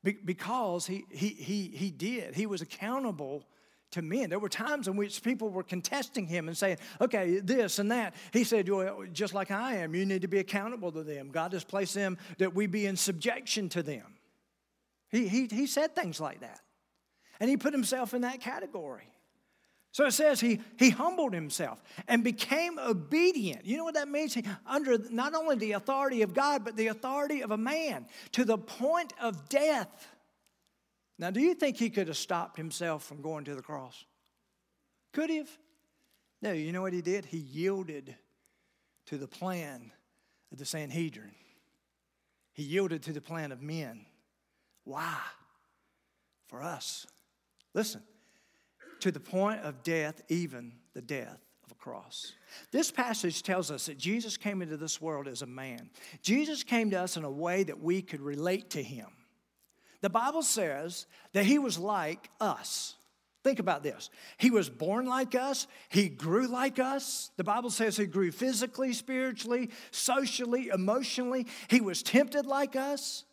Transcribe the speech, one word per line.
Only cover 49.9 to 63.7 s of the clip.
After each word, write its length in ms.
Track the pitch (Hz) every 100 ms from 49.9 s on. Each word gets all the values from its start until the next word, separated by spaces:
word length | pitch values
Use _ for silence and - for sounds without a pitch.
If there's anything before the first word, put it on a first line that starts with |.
| 165 151 156 -
even 420 | 165 170 127 120 120 _
the 80 | -
death 360 | 120 143 113 95 _ _ _
of 60 |
a 40 | -
cross. 560 | - 120 - - - - - - -
This 180 | 254 320
passage 540 | - 247 226 180 156
tells 260 | - 185 156
us 180 | 143 -
that 100 | 143
Jesus 400 | 156 220 226 196
came 240 | 208 196
into 160 | 170 151
this 240 | 156 -
world 260 | 156 151 139
as 140 | 120
a 40 | 139
man. 440 | 127 135 120 120 - - 156
Jesus 420 | - 240 302 294
came 260 | - 233 220
to 100 | 190
us 160 | 180 175
in 80 | 151
a 40 |
way 340 | 139 170 180
that 180 | 190 -
we 200 | 160 185
could 200 | 190 151
relate 480 | 139 143 165 190 -
to 100 | -
him. 260 | 117 127 104 - _ _ _ _ _ _ _ _
The 100 | 196
Bible 320 | 208 247 311
says 640 | 311 - 180 139 165 175 - - -
that 120 | 196 202
he 140 | 285
was 180 | 269 165
like 520 | 190 202 156 170 - _
us. 560 | 214 135 - - - - _ _ _ _
Think 160 | - 269
about 240 | 180